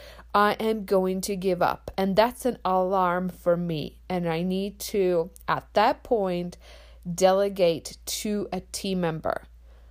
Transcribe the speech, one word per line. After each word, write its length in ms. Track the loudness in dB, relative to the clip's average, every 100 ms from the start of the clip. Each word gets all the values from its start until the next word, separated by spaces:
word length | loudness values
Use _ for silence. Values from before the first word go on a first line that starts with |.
| -12 -20 -2
I 200 | 2 2
am 300 | 2 -2 -2
going 360 | 0 2 2 -2
to 120 | -4
give 260 | -4 -2 0
up. 300 | 0 0 -6 -2
And 160 | 2
that's 320 | 4 2 0 -4
an 120 | -2
alarm 640 | 0 0 2 2 2 0 -4
for 260 | -4 0 0
me, 420 | 0 -4 -6 -12 -6
and 200 | -4 -2
I 140 | -2
need 360 | -2 -2 -4 -8
to, 520 | -4 0 2 2 -2 -6 -4
at 180 | -4 0
that 300 | 2 2 2
point, 520 | -2 0 0 -2 -4 -10 -20 -20 -20 -16 -10
delegate 840 | 2 4 4 2 2 2 2 -6 -14 -10
to 420 | -6 -4 -4 -4
a 80 | -8
team 400 | -10 -8 -4 -2
member. 420 | -2 -2 -4 -6 -8 -20 -20 -20 -20